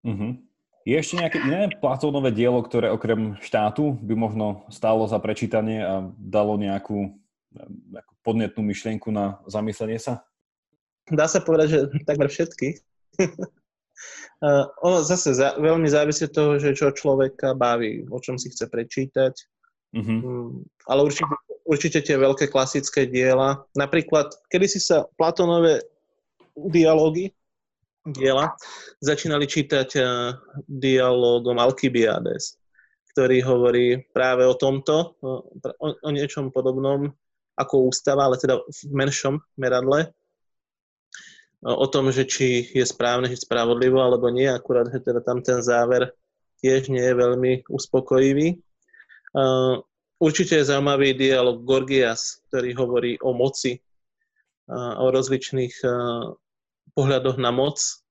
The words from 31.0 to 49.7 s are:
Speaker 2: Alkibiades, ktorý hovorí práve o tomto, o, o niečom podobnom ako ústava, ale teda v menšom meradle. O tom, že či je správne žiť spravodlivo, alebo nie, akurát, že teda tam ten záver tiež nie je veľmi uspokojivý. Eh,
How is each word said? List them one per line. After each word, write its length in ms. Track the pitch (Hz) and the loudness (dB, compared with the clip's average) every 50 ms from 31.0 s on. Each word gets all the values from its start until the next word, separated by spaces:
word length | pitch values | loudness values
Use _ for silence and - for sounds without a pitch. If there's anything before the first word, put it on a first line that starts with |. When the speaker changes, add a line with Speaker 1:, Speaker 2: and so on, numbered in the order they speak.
| 127 127 123 123 123 120 120 120 120 120 123 120 | 4 4 2 4 4 4 2 2 0 0 0 2
Speaker 2:
Alkibiades, 960 | 120 131 131 - - 135 123 120 113 110 - - - - - - - - - _ _ _ _ _ _ _ _ _ _ _ | 2 2 2 2 -2 0 2 2 2 2 2 0 -2 -4 -6 -6 -8 -12 -14 _ _ _ _ _ _ _ _ _ _ _
ktorý 320 | _ - 131 127 131 127 127 | _ 0 2 4 4 2 4
hovorí 440 | 131 127 123 123 123 120 123 123 120 120 131 131 _ _ | 2 2 4 4 4 4 4 4 2 2 0 -4 _ _
práve 320 | - 127 127 127 127 127 | 0 2 2 4 4 4
o 80 | 127 127 | 4 4
tomto, 640 | 127 - 135 135 139 139 - 151 156 175 175 _ _ | 4 2 0 0 0 0 0 0 0 0 -2 _ _
o, 240 | - 131 131 123 - - - 127 _ 131 123 _ - 156 - - | -10 -8 -8 -8 -10 -16 -20 -12 _ -12 -10 _ -6 -6 -6 -6
o 120 | - 151 147 | -6 -6 -4
niečom 400 | 143 143 139 - - 139 131 131 | -4 -4 -4 -6 -6 -8 -4 -4
podobnom 560 | 131 127 131 127 131 135 135 139 139 143 143 139 _ _ _ _ _ _ _ _ - | 0 0 0 0 0 0 0 0 0 -2 -6 -8 _ _ _ _ _ _ _ _ -8
ako 320 | 143 - - 139 131 127 | -6 0 2 2 2 2
ústava, 400 | 127 - - 143 139 139 139 131 | 0 0 -2 0 2 2 2 2
ale 80 | 127 127 | 2 0
teda 240 | - 131 131 - - | 0 0 0 0 -2
v 160 | - 151 - - 143 139 | -8 -18 -18 -14 -8 -2
menšom 480 | 139 135 139 139 - - 139 139 156 _ _ _ - | -2 -2 0 -2 -2 -4 -4 -4 -4 _ _ _ -4
meradle. 560 | 131 127 123 127 127 135 139 147 165 156 _ _ _ _ _ _ _ _ _ _ _ _ _ _ _ _ _ _ _ _ _ - - - - _ _ _ _ _ | -2 0 0 0 2 2 2 2 0 -2 _ _ _ _ _ _ _ _ _ _ _ _ _ _ _ _ _ _ _ _ _ -20 -20 -20 -20 _ _ _ _ _
O 320 | - 120 120 - 135 135 | -6 -6 -2 0 0 0
tom, 240 | - 147 135 135 131 | 2 0 2 2 2
že 80 | 131 131 | 0 -2
či 480 | 131 - - 135 127 123 120 120 - | -2 -2 0 0 0 2 0 -2 -2
je 160 | - 131 123 | 0 0 0
správne 400 | 117 - _ - 120 120 123 127 | 0 0 _ -2 0 0 0 -2
žiť 160 | 127 123 123 - | -2 -4 -6 -6
spravodlivo, 560 | _ 113 120 117 117 120 117 127 127 127 131 | _ -2 0 2 2 2 2 4 4 4 4
alebo 320 | 131 123 123 117 120 123 | 4 4 2 2 2 0
nie, 160 | 120 123 135 | 2 2 2
akurát, 400 | 139 127 120 - - 127 123 120 | 2 0 -2 -2 0 0 0 0
že 160 | 120 139 127 - | 0 -4 -6 -4
teda 160 | - 120 120 | -2 -2 -2
tam 240 | 117 - 123 123 123 | -2 -2 -4 -4 -2
ten 160 | - 127 123 | -2 -2 -2
záver 560 | 123 123 120 120 120 120 127 123 127 123 - _ _ _ _ _ _ _ _ _ - | 0 2 2 2 4 2 2 2 2 -2 -4 _ _ _ _ _ _ _ _ _ 0
tiež 240 | 131 131 135 135 | 2 2 2 0
nie 160 | 139 135 127 123 | -2 -2 0 2
je 160 | 127 127 123 | 2 2 4
veľmi 340 | 123 120 127 127 127 127 127 127 - | 2 2 2 0 0 0 0 -2 -4
uspokojivý. 880 | _ - 131 - - - 131 127 - 135 131 135 135 139 143 151 165 180 | _ -8 -8 -8 0 -2 -2 0 2 2 4 4 4 2 2 0 0 -2
Eh, 1200 | 175 _ _ _ _ _ _ _ _ - _ - - _ - _ 139 135 131 131 131 127 131 | -4 _ _ _ _ _ _ _ _ -20 _ -20 -20 _ -6 _ 0 2 2 2 2 2 2